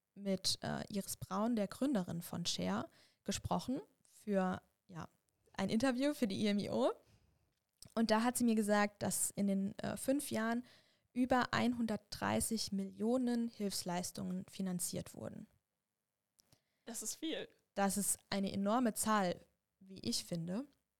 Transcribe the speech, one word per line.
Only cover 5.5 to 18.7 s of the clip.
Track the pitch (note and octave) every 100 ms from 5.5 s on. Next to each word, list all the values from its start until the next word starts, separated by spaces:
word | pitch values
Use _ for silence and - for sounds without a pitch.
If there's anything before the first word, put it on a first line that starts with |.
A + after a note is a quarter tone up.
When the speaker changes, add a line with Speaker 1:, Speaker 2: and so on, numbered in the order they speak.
Speaker 1:
ein | - G3
Interview | A3 C4+ B3 C#4+
für | D4 G#3+
die | F#3+
I | G#3
M | G#3
I | -
O. | A3 C#4+ A#4 _ _ _ _ _ _ _ _ - A3+
Und | A3+
da | G#3+
hat | A#3+ B3
sie |
mir | A#3+ A3
gesagt, | G#3 G#3 G#3 -
dass | G3+ - -
in | - G3+
den, | G3 G3 -
äh, | - -
fünf | - C#4+ -
Jahren | A3 A3 A#3+ - - _ _ _
über | B3 B3+ B3+ -
einhundertdreißig | A3+ A#3 A#3+ A3+ G#3 - - G3+ A3 - A3 -
Millionen | G3 G3 F#3+ A3 B3+ A#3+ A#3+ A#3
Hilfsleistungen | - G3+ - F3+ F3 F3+ - F#3+ F#3 -
finanziert | - F#3 F3+ - F3+ -
wurden. | - - - - _ _ _ _ _ _ _ _ _ _ _ _ _ -
Speaker 2:
Das | A#3
ist | A3 -
viel. | D#4+ G3+ A3+ _ _
Speaker 1:
Das | - G3 G3
ist | F#3+ - _
eine | G3+ G3
enorme | G3 G3